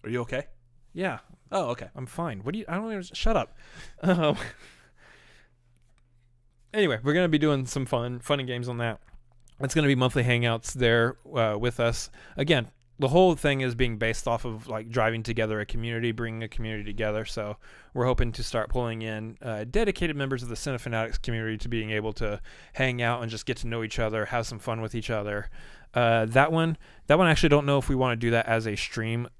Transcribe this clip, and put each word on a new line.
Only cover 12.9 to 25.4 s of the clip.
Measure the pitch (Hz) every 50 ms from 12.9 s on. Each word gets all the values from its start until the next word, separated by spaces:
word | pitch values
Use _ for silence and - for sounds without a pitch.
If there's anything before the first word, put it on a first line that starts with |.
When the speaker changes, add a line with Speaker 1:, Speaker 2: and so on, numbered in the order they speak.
| _ -
Speaker 2:
the | 139 131
whole | 139 175 185 185 165
thing | 139 - 147 139 135
is | 131 127 120
being | 113 127 120 113 104
based | 113 113 113 - - 117
off | 117 117 120
of, | 120 110 110 110 123
like, | 113 107 113 117
driving | 117 127 110 110 113 117 110
together | 117 113 117 113 110 107 107
a | 104
community, | - - 120 113 117 117 113 117 120 113
bringing | 113 120 113 113 113 113
a | 113
community | - - 120 110 110 107 104
together. | 107 104 101 113 107 104 107 110
So | - - 120 107 104 107 - - - - - - - _
we're | 127 123
hoping | 127 127 120 - 120 113
to | - -
start | - - 117 107 -
pulling | - 127 120 117 113 113 113
in, | 113 110 107 107 110 113 - -
uh, | 123 110 107 107
dedicated | 117 131 202 233 208 185 - 180 165 151
members | 143 139 135 135 123 123
of | 120
the | 117
Cinefanatics | - - 147 135 120 - 127 117 113 113 113 - -
community | - - 117 113 113 110 110 104
to | - 113
being | 120 113 110 107
able | 110 107 104 110 104
to | - 117 107 104 104 - - - - - - -
hang | - 131 131 123 123 120
out | 117 120 123 120
and | 117
just | 113 107 -
get | - 120 -
to | - 117
know | 117 117 113
each | 110 - -
other, | 117 110 107 110 107
have | - - 120 113
some | - 120 107
fun | - - 113 113
with | 113 107 -
each | 117 107 -
other. | 117 107 104 104 101 104